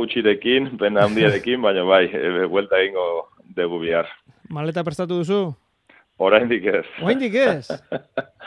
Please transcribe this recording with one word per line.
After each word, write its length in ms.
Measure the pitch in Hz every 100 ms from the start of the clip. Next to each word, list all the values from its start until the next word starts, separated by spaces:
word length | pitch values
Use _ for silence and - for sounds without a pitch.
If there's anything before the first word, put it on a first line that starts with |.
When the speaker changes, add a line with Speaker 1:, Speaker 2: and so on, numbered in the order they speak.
Speaker 1:
gutxirekin, 760 | 113 123 107 101 117 131 135 120
pena 300 | 104 104 104
handiarekin, 540 | 107 107 101 120 127
<laughs> 40 | 107
baina 220 | 98 90
bai, 220 | 95 87
e, 340 | 95 82 90 92
buelta 360 | 95 101 95
egingo 460 | 95 95 87 82 - _ - 90
dugu 240 | 87 87
bihar. 320 | 82 82 82 - _ _ -
Speaker 2:
Maleta 340 | 151 156 170
prestatu 400 | 165 151 175 175
duzu? 320 | 165 202 180 127 _ _ _ _ _ -
Speaker 1:
Oraindik 500 | 95 107 120 117 98 95
ez. 100 | - -
Speaker 2:
Oraindik 320 | 170 262 247 220
ez? 320 | 254 156 -
Speaker 1:
<laughs> 640 | 151 _ 160 - - - _